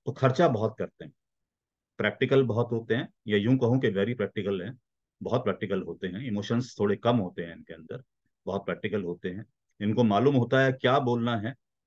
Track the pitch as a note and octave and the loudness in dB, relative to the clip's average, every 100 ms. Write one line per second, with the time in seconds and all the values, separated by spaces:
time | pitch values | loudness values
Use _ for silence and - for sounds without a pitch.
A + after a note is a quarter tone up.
0 | - - C3 B2+ E3 G#2+ G#2+ - F2 _ | -10 0 2 4 2 2 -2 -4 -10 _
1 | D#2 - _ _ _ _ _ _ _ - | -20 -20 _ _ _ _ _ _ _ -4
2 | G#2 - B2+ C3+ A#2+ A2 A#2+ A#2 A2+ A#2 | -4 0 4 4 4 0 0 -2 0 -2
3 | - _ G#2+ G#2 A2 C3 A#2 C3 B2 G2 | -2 _ 0 2 4 4 4 2 2 0
4 | G#2+ B2 G2 A2 F#2+ G2 G2 - _ _ | 0 -2 -4 -4 -4 -4 -6 -12 _ _
5 | _ _ F2+ A#2+ G#2 F2 F#2+ F#2+ E2 - | _ _ -2 0 0 -4 -4 -4 -4 -8
6 | F#2 F#2+ C3+ G#2 A2 A#2+ C3 - G#2 G2 | -8 -8 -6 -6 -2 -2 -2 -2 -2 2
7 | A#2 A#2+ F2+ - E2+ E2 D#2 D#2+ D#2+ C2+ | 2 2 0 -6 -12 -14 -18 -18 -14 -16
8 | - _ _ _ F#2 G2 - F2 G#2 G#2 | -16 _ _ _ -8 -6 -4 -6 -4 -4
9 | F2 F2 F#2 F#2+ - _ _ _ G#2 A2 | -4 -6 -8 -10 -14 _ _ _ -2 2
10 | A2+ G2+ C3+ C3+ A#2+ C3+ C3+ C3 B2 C#3+ | 4 4 4 4 2 2 2 2 0 2
11 | B2 A#2+ A#2+ A#2 A2 - _ _ | 0 0 -2 -2 -6 -10 _ _